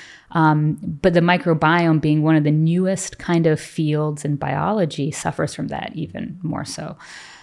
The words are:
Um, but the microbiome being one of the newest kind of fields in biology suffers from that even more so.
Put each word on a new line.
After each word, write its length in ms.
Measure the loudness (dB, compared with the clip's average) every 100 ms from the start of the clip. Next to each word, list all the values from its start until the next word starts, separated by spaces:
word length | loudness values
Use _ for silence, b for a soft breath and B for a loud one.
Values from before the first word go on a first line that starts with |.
| B B B
Um, 460 | 2 4 4 2 0 -6 0
but 120 | 2
the 80 | 4
microbiome 800 | 4 2 2 2 4 4 4 2
being 220 | 2 2
one 140 | 4 4
of 80 |
the 80 | 4
newest 680 | 2 2 2 0 -2 -6 -10
kind 300 | -2 2 2
of 120 | 0
fields 640 | -2 -4 -2 0 -2 -4
in 120 | -4 -4
biology 760 | -2 -2 0 0 -2 -2 -4
suffers 440 | -4 -6 -4 -4 -4
from 140 | -8
that 220 | -6 -8 -8
even 440 | -10 -8 -10 -8
more 220 | -6 -6 -8
so. 300 | -10 -12 -12 B B B B